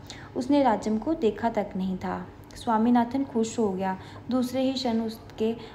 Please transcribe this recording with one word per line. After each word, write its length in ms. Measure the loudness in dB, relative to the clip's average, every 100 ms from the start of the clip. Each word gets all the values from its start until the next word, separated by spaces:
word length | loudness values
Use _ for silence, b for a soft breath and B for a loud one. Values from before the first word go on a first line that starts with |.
| B B B -4
"उसने 280 | 2 6
राजम 340 | 6 4 2 0
को 160 | 0
देखा 360 | 2 2 2 0
तक 200 | 0 -2 -2
नहीं 220 | -4 -2
था।" 300 | -4 -6 -8 -14 -18 -8
स्वामीनाथन 680 | 0 2 6 6 4 0
खुश 360 | 0 0 0 0
हो 100 | 0
गया। 300 | 0 -2 -4 B B -2
दूसरे 300 | 0 0 0
ही 120 | 0
क्षण 260 | 0 0 0
उसके 560 | -2 -6 -14 -2 -2 -2 B